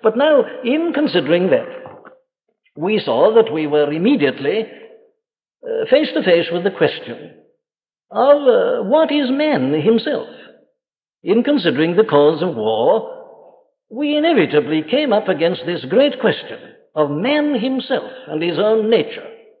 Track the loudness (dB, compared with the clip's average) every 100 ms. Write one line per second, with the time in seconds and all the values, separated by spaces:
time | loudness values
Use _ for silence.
0 | 0 2 2 2 0 -6 -2 -2 0 -2
1 | 0 0 0 0 2 0 0 -14 -18 -20
2 | -20 _ _ _ _ _ _ -8 -2 -2
3 | 0 4 4 6 2 0 0 2 2 2
4 | 2 2 2 0 -2 -2 -4 -12 -20 -20
5 | _ _ _ _ _ _ -8 -6 2 2
6 | 2 -2 2 2 2 -4 -4 0 -2 -2
7 | -14 -16 -18 -20 _ _ _ _ _ _
8 | _ 0 4 4 4 2 2 -2 0 0
9 | 2 0 0 0 0 0 0 0 2 0
10 | 0 -6 -6 -16 -20 -20 _ _ _ _
11 | _ _ 0 0 2 0 0 0 0 2
12 | 2 4 4 2 -2 -2 -2 0 2 2
13 | -2 -14 -20 -20 -20 _ _ _ _ -6
14 | -2 0 2 2 2 2 0 -4 -2 -2
15 | 0 0 0 -2 -2 -2 -6 -8 -2 2
16 | 2 0 -2 -2 -8 -16 -18 -20 _ -2
17 | -2 0 -2 0 0 -2 -2 -4 -4 -6
18 | -6 -16 -10 -4 -4 0 0 2 2 0
19 | 0 -8 -16 -20 -20 _